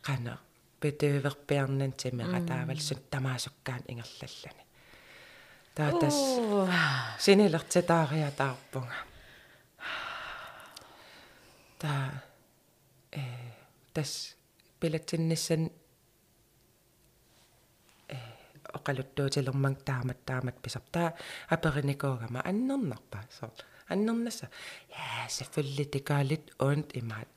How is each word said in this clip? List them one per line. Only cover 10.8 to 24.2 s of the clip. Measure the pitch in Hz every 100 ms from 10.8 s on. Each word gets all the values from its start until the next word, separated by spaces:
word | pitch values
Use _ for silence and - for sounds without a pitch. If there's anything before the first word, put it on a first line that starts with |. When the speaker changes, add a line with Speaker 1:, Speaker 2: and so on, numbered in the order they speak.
| - - - - - - - - - -
Speaker 1:
Таа, | 151 139 135 135 - - _ _ _ _ _ _ _
э, | 151 127 120 120 - - _ _
тас | - 143 - - - _ _ _ _
пилатсинниссан, | 165 156 - 160 160 160 - 160 160 - _ _ _ _ _ _ _ _ _ _ _ _ _ _ _ _ _ _ _ _ - - -
э, | 135 117 113 - - -
оқалуттуутилерман | - - 131 135 - 139 143 135 135 135 135
таамат, | - 131 123 123 -
таамат | 127 127 -
писар. | - 117 -
Таа | 170 170 165 - - -
апериникуугама | 165 156 147 139 139 139 127 113 123
аннернарпаа | - 202 262 277 185 110 - 101 110
соор. | - 117 - - - -
Аннернаса. | 185 214 233